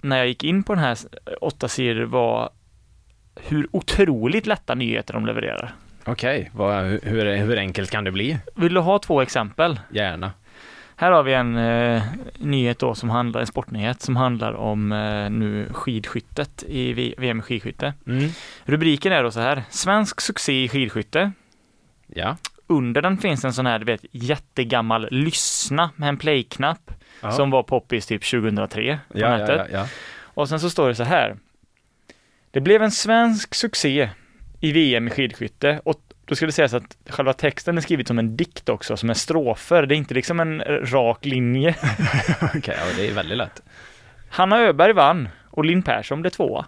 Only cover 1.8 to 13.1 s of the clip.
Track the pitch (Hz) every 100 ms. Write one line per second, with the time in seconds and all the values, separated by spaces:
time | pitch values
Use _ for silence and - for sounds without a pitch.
1.8 | 127 113 117 123 117 113 117 _ _ _
2.8 | _ _ _ _ _ - - 151 143 190
3.8 | - - 190 123 117 156 214 208 - 123
4.8 | 120 113 - 113 110 113 110 - 120 -
5.8 | - - - 120 123 139 90 113 101 101
6.8 | 95 104 98 113 104 101 104 117 95 90
7.8 | 95 107 98 92 117 151 - - 170 185
8.8 | 170 202 - 147 127 131 107 - 123 117
9.8 | - 107 98 85 92 - - - - -
10.8 | - - 170 175 135 131 120 117 117 117
11.8 | 120 117 107 190 - - 147 139 120 120
12.8 | 127 113 120